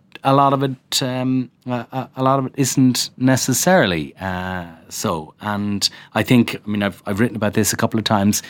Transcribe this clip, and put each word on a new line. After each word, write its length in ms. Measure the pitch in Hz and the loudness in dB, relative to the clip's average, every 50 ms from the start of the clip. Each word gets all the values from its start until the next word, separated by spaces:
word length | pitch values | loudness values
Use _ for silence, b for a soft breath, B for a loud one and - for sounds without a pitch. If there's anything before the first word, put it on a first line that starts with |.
| _ _ - - - | _ _ -20 -4 0
a 100 | 135 139 | 2 4
lot 200 | 139 139 139 139 | 4 4 4 2
of 100 | 135 139 | 2 0
it, 400 | 135 131 - _ _ - - 139 | -4 -4 -8 _ _ -4 -4 -4
um, 480 | 127 127 127 127 127 131 131 123 - _ _ _ | -4 -4 -2 -2 0 0 -2 -2 -4 _ _ _
a, 60 | 123 123 120 113 - | -6 -6 -6 -6 -8
a, 180 | - 131 120 - _ | -8 -8 -8 -8 _
a 80 | 131 131 | -2 0
lot 160 | 131 135 139 | 2 2 0
of 60 | 131 | -2
it 80 | 123 - | -4 -2
isn't 540 | - 135 123 - 143 131 127 117 - - - - | -2 -2 0 2 4 4 4 4 0 -4 -6 -6
necessarily, 960 | - 127 131 127 120 - - 123 - - 180 185 180 127 95 87 80 73 67 - - | 0 2 2 2 2 2 0 -2 0 2 4 4 4 4 2 0 -2 -4 -8 -10 -10
uh, 440 | 95 95 92 90 92 92 92 90 85 85 82 - - | -8 -6 -6 -6 -6 -6 -8 -8 -10 -12 -16 -20 -18
so. 460 | - - - - 107 90 80 78 76 _ _ | -14 -10 -6 -4 -4 -4 -4 -8 -12 _ _
And 480 | 95 104 104 101 104 104 101 95 - B B B B B B | -8 -6 -6 -4 -4 -4 -4 -4 -4 B B B B B B
I 100 | 110 107 | -2 2
think, 320 | - 135 120 117 - - | 4 4 4 4 4 -2
I 140 | - - 104 | -8 -8 -6
mean, 120 | 107 104 | -4 -2
I've, 220 | 101 98 87 - _ | -2 -2 -4 -6 _
I've 140 | - 101 95 | -6 -2 0
written 160 | 120 113 - | 0 -2 0
about 200 | 107 107 101 98 | -2 -4 0 0
this 180 | 110 104 - - | 0 0 0 0
a 20 | |
couple 240 | - 117 - - 113 | -2 -2 -2 -2 -2
of 60 | 104 | 0
times 360 | - 110 101 98 104 104 - B | 0 0 2 4 2 2 0 B